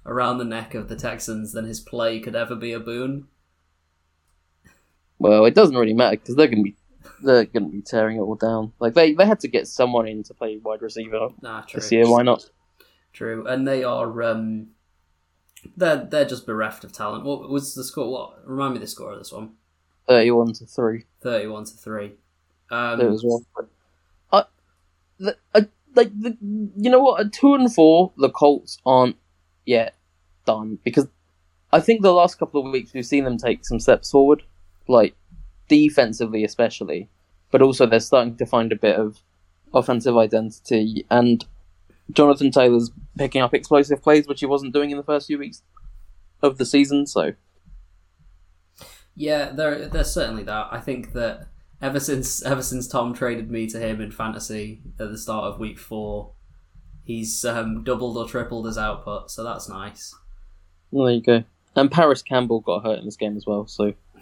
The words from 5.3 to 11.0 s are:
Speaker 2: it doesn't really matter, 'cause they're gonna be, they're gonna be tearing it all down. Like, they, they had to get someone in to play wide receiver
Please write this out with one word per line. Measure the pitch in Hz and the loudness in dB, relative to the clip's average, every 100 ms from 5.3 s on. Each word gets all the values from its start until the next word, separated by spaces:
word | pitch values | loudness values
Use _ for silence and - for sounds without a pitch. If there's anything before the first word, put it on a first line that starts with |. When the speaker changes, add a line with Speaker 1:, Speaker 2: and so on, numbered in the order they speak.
| 107 110 | 8 8
Speaker 2:
it | 147 | 8
doesn't | 196 131 | 6 6
really | 113 | 2
matter, | 113 120 107 | 4 2 0
'cause | - 127 | -4 2
they're | 156 | 4
gonna | 113 | 4
be, | 101 - _ _ - - | -2 -4 _ _ -20 -6
they're | 135 123 107 | 4 4 4
gonna | 117 90 | -2 -6
be | 95 | -10
tearing | - 117 110 110 | -6 -2 -2 -2
it | |
all | 101 107 | -6 -4
down. | 113 113 110 - | -4 -4 -6 -4
Like, | 117 143 | 0 4
they, | 165 | 4
they | 156 202 | 6 4
had | 220 | 4
to | - | 0
get | - - | -4 -4
someone | - 127 120 110 | -2 0 0 -4
in | 107 | -6
to | 104 | -14
play | - 117 107 | -10 -10 -8
wide | 113 110 | -10 -10
receiver | 113 113 | -10 -12